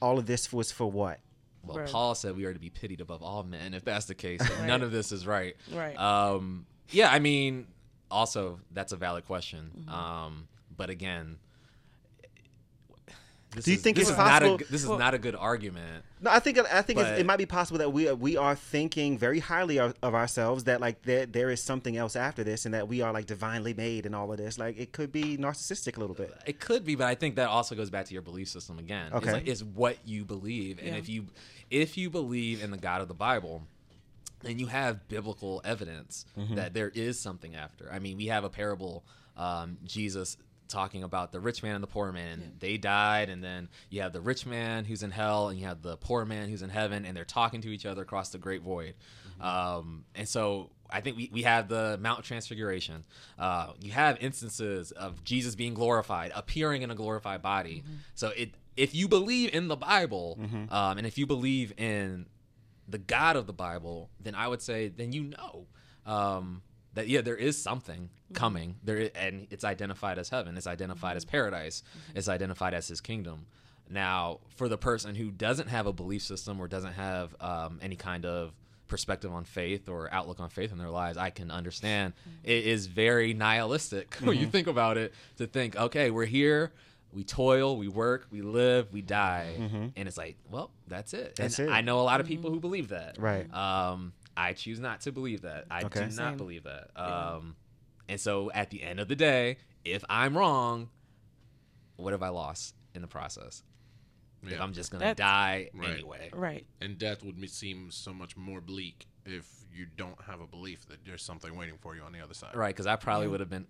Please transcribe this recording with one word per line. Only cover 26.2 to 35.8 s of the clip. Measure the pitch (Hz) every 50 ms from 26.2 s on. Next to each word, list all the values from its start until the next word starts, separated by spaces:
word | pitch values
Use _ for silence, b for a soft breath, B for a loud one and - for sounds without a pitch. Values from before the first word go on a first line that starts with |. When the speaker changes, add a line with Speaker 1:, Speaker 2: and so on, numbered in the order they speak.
| 98 - - - - 143
Speaker 2:
It | 143 -
could | - - 233 254 190
be, | 160 151
but | 127 131
I | 123 123
think | 120 165 151 113
that | 131 127 117
also | 104 117 120 - 120
goes | 107 110 98
back | 90 98 95 -
to | 92
your | 92 90
belief | 87 85 92 95 -
system | - 90 - - 87 82
again. | 82 85 104 98 85 80
It's | - 117
Speaker 1:
Okay. | 107 113 107
Speaker 2:
like, | 120 - 135
it's | 123 101
what | 107 107 95 101 123 120 127 - -
you | 113 107 104 101
believe, | 101 107 95 95 107 120 117 98 95 92 85
and | - 85
Speaker 3:
Yeah. | -
Speaker 2:
if | - 85 98
you, | 110 113 104 90 B B B B B B B B
if | 127 139 156 156 -
you | 185 185 180
believe | 151 175 147 120 120 120 117 113 113 107 104
in | 104
the | 101 95
God | 85 90 87 92
of | 95 85
the | 87
Bible, | 82 101 120 127 110 90 82 82 82 80 - - - - - - - - - - - - - - -
then | - 120 117 120
you | 127
have | 120 123 135 135 123 113 101 - -
biblical | 110 107 101 110 101 - 104 98 95 92 -
evidence | 98 117 104